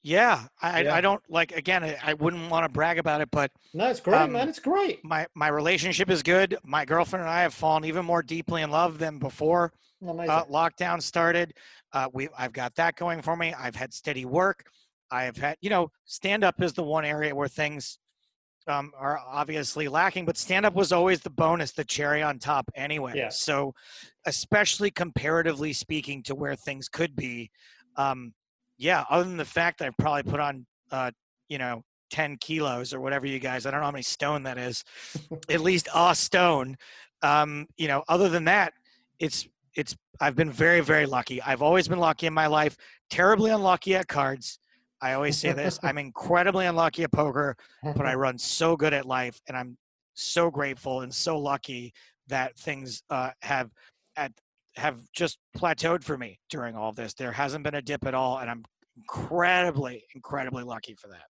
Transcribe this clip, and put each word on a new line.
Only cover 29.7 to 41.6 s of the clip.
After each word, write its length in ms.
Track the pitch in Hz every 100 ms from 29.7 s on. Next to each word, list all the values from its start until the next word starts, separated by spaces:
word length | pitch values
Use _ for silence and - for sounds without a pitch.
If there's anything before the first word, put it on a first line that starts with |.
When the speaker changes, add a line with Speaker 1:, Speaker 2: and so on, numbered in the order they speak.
| -
Speaker 1:
that 60 | 139
I've 100 | -
probably 260 | 156 143 135
put 100 | 147
on, 260 | 143 135 123 _ _
uh, 180 | 135 127 113 _ _ _
you 80 | 147
know, 260 | 123 117 - _ _
ten 260 | - 151 135
kilos 560 | - 160 147 123 123
or 60 | 135
whatever 240 | 131 139 139
you 140 | 131
guys, 260 | 131 127 127
I 60 |
don't 80 | 139
know 80 | 147
how 40 |
many 120 | 143
stone 400 | 120 - 147 147
that 140 | 135 127
is, 240 | 123 117 - - - 147
Speaker 2:
<laughs> 340 | - 156 -
Speaker 1:
at 120 | 160
least 260 | 165 180 - 165
a 180 | 175
stone. 640 | 165 - 185 180 147 131 131 - - - _
Um, 420 | 147 147 151 147 151 -
you 100 | 156
know, 160 | 139 147
other 220 | 175 196
than 140 | 170 160
that, 280 | 202 - _ _ _ _ _
it's, 280 | 156 - - _ _ -
it's, 200 | - - _ -
I've 140 | 143 127
been 160 | 160
very, 300 | 120 160 170
very 240 | 139 156 143
lucky. 340 | 127 120 127
I've 200 | 123 131